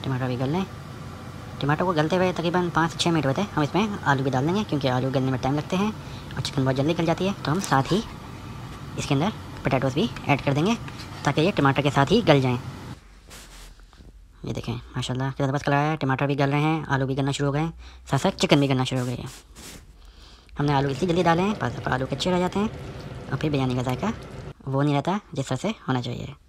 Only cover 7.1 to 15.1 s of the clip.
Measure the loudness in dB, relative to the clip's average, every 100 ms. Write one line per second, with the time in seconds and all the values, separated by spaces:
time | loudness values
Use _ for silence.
7.1 | 2 0 -2 -2 -2 4 2 4 0 0
8.1 | -12 -14 -14 -12 -12 -12 -12 -10 -8 0
9.1 | 2 2 -2 -12 -4 0 2 2 2 -2
10.1 | -2 0 2 2 2 2 0 -4 -12 -12
11.1 | -2 0 4 2 4 4 4 2 4 4
12.1 | 4 6 6 6 0 -2 -12 -14 -14 -16
13.1 | -20 -20 -20 -18 -20 -20 -20 -20 -20 -20
14.1 | -20 -20 -12 -8 -6 -6 -8 -8 -8 -4